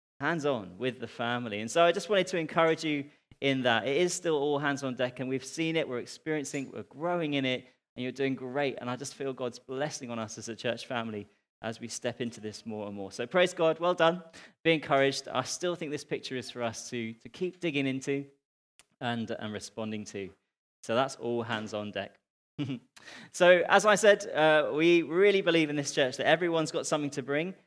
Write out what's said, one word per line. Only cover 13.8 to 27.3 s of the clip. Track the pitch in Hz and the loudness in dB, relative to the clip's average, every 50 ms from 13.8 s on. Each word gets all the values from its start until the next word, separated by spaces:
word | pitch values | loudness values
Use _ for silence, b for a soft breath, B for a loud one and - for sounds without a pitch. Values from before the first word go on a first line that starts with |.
well | 170 180 | 2 2
done, | 175 180 160 165 180 180 - - B B B B B B - | 4 4 4 4 4 2 -4 -14 B B B B B B 2
be | 160 | 4
encouraged. | 160 151 - - 147 139 139 139 139 - - - | 4 4 2 2 4 4 4 4 2 -2 -6 -4
I | - 127 | -4 -4
still | 127 - - - 180 175 170 | -2 -4 -4 -4 -2 -2 -2
think | 165 220 139 | -4 -6 -6
this | 147 - - | -8 -8 -6
picture | - 156 - - - 135 | -6 -8 -6 -6 -6 -8
is | 123 - - | -8 -8 -8
for | - 123 | -6 -4
us | 120 117 110 - - - | -4 -4 -4 -6 -10 -8
to, | 127 120 113 113 | -6 -6 -6 -6
to | 113 - - 123 | -8 -12 -16 -16
keep | - - 185 175 - - | -8 -6 -6 -6 -6 -4
digging | 175 170 139 143 135 | -4 -2 0 0 0
into | 135 131 135 - 143 139 139 139 139 _ _ _ _ _ _ _ _ _ _ _ _ _ - | 0 -2 -4 -4 -4 -4 -4 -4 -8 _ _ _ _ _ _ _ _ _ _ _ _ _ -6
and, | 127 120 120 117 110 104 | -4 -4 -2 -4 -4 -6
and | 110 - 110 107 | -6 -8 -8 -8
responding | 107 98 - - - 113 110 107 107 104 101 | -8 -8 -10 -10 -10 -8 -6 -6 -6 -8 -8
to. | - - 101 98 90 90 _ _ _ _ _ _ _ _ _ | -8 -8 -8 -8 -10 -12 _ _ _ _ _ _ _ _ _
So | - - 113 | -4 0 0
that's | 123 135 131 - | 2 0 0 -4
all | - - 120 120 117 | -6 -4 -4 -2 -2
hands | 113 113 117 107 110 101 110 | -2 -2 -4 -4 -4 -6 -6
on | 104 104 104 | -6 -6 -6
deck. | 95 98 98 - _ _ _ _ _ _ _ _ _ - | -6 -6 -8 -8 _ _ _ _ _ _ _ _ _ -6
<laughs> | 143 131 131 117 - _ - - B B B B B B | -6 -6 -6 -8 -12 _ -20 -20 B B B B B B
So | B - 180 180 180 175 - - | B 6 8 8 8 8 6 6
as | - 202 202 | 4 6 6
I | 214 208 | 6 6
said, | - 220 202 202 202 - - - | 8 8 8 6 6 4 -2 2
uh, | 147 156 156 156 151 143 107 123 | 4 6 6 6 6 4 2 2
we | 151 165 170 175 170 | 4 6 6 6 6
really | 156 135 160 180 202 202 196 196 | 4 2 2 4 4 6 4 4
believe | 160 170 165 165 156 147 | 4 4 4 4 4 2
in | 147 | 0
this | 147 139 - | -2 -4 -2
church | - 156 139 127 127 - | 0 0 0 0 0 0
that | - | 2
everyone's | 131 160 165 180 170 165 165 156 - | 4 4 4 2 2 2 0 0 0
got | - 147 127 | -2 -4 -2
something | - 160 151 147 139 | 0 -2 -2 -2 -2
to | - 143 | -4 -6
bring. | 120 135 | -4 -2